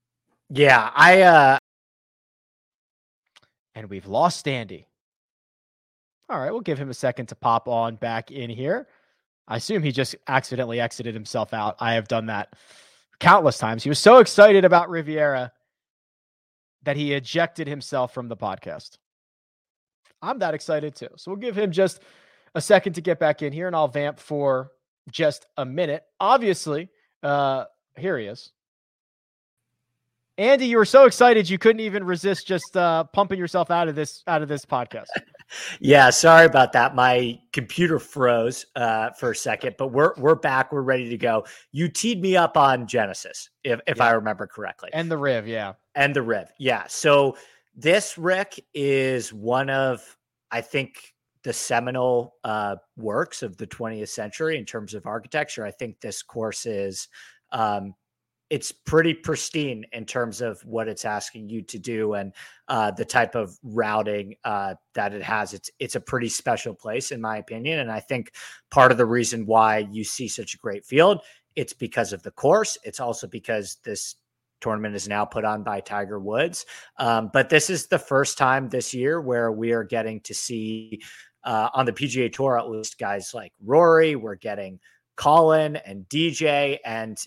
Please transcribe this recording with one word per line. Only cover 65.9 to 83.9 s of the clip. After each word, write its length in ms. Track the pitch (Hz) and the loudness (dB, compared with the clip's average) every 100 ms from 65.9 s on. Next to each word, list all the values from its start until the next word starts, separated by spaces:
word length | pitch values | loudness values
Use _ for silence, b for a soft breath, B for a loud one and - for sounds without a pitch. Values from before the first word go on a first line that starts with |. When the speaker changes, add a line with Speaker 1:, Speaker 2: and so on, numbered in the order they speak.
| 127 | -10
Speaker 1:
a 20 | |
pretty 300 | - 131 117 | -6 -6 -6
special 440 | - - 113 123 | -6 -4 -4 -6
place, 380 | 101 110 117 - | -12 -10 -8 -8
in 80 | 127 | -10
my 200 | 110 110 | -8 -10
opinion. 400 | - 113 135 160 | -10 -10 -6 -6
And 120 | 120 | -6
I 80 | 110 | -8
think 320 | - 127 - B B B _ | -6 -8 -8 B B B _
part 220 | 139 127 | 6 6
of 40 | 120 | 6
the 80 | 117 | 2
reason 400 | 120 113 117 107 | 0 -2 -4 0
why 340 | 110 110 107 104 | 4 4 2 -4
you 140 | 107 104 | -10 -10
see 240 | - 117 | -10 -10
such 240 | - 104 | -12 -14
a 40 | - | -12
great 260 | 113 101 - | -10 -10 -2
field, 340 | 135 180 196 b b _ - | 4 4 2 b b _ -10
it's 160 | - | -10
because 400 | - 117 - 98 | -10 -8 -4 -6
of 100 | 95 | -8
the 80 | 101 | -14
course. 460 | - 139 202 208 - 110 | -2 2 2 0 -8 -12
It's 160 | - | -10
also 260 | 120 110 104 | -8 -8 -12
because 520 | 110 - 110 98 - | -12 -6 -6 -8 -12
this 320 | 120 104 - - _ _ _ _ | -12 -12 -12 -16 _ _ _ _
tournament 340 | 117 107 107 101 | -6 -6 -6 -8
is 140 | 101 | -6
now 160 | 104 104 | -4 -4
put 180 | - | -4
on 200 | 107 107 | -4 -4
by 180 | 104 101 | -6 -8
Tiger 360 | - 104 98 104 | -8 -8 -8 -10
Woods. 480 | 95 113 165 180 B B B - | -6 -4 -4 -6 B B B -6
Um, 340 | 127 113 113 | -2 0 0
but 160 | 135 135 | 0 4
this 200 | 156 147 | 2 2
is 180 | 175 - | -4 -2
the 120 | - | -4
first 380 | - 135 139 - | 0 0 0 0
time 320 | 135 135 131 | 0 0 -2
this 240 | 127 - | -6 -6
year 260 | 127 131 165 | -4 -4 -4
where 320 | 135 120 117 | -2 -2 -2
we 220 | 107 117 | -2 -2
are 100 | 117 | -4
getting 380 | 110 117 110 110 | -2 -4 -6 -8
to 120 | - | -12
see, 680 | 107 - 117 110 110 110 107 B B B _ | -12 -10 -8 -8 -10 -12 -18 B B B _
uh, 240 | 127 113 113 | -6 -4 -2
on 120 | 131 127 | 0 -2
the 60 | |
P 160 | 101 139 | -2 -4
G 140 | 127 | -4
A 80 | 120 | -4
Tour, 280 | - 135 120 | -2 -2 -2
at 120 | 117 | -4
least, 280 | 110 110 - | -8 -12 -10
guys 360 | 107 101 92 | -6 -6 -8
like 180 | 120 95 _ | -14 -16 _
Rory, 540 | 104 147 170 | 0 4 6